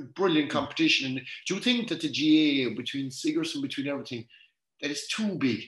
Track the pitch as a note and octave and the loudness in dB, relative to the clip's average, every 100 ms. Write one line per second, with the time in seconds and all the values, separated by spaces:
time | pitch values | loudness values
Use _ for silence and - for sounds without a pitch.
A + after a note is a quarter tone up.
0 | B2+ - F#3+ D#3 D3 D3+ C#3 - D#3+ - | -8 0 2 4 2 0 -2 2 4 4
1 | C3 C3 - - - F#3+ B3 A#3+ A3 D#3 | 0 -4 -8 -10 -6 -2 0 0 0 -4
2 | D#3 B2+ D3+ D#3 D3+ C#3 B2 G#2+ A#2+ C#3 | -4 0 6 6 6 4 0 -2 -6 -4
3 | C3+ B2+ D#3 D#3 D#3 D3 C3+ - C#3 C#3+ | -6 -4 -2 0 -2 -4 -6 -4 -4 -4
4 | - B2 A2 - _ _ _ _ C#3+ C#3+ | -6 -10 -10 -18 _ _ _ _ -8 -6
5 | - - G#3+ F3+ C3+ G#2+ | -6 -2 -2 0 0 0